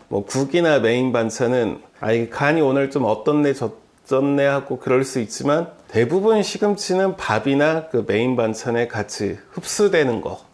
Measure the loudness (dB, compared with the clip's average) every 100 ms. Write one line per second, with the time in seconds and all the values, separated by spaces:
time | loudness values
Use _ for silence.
0 | -6 -6 -4 -2 0 2 4 4 4 2
1 | 2 0 -2 -2 0 2 0 -4 -12 -8
2 | -2 0 0 -2 0 2 2 2 0 0
3 | 0 0 0 2 2 0 -4 -8 -18 _
4 | -2 0 2 2 2 0 -4 -6 0 0
5 | 2 -2 -6 -4 0 0 -2 -10 -4 0
6 | 2 2 2 2 0 -2 -2 0 -2 0
7 | 0 -2 -2 -2 0 2 2 0 -2 -4
8 | 0 0 0 0 0 -2 -2 -2 -2 -4
9 | -8 -6 -6 -6 -12 -12 -6 0 2 4
10 | 2 0 -6 -10 -14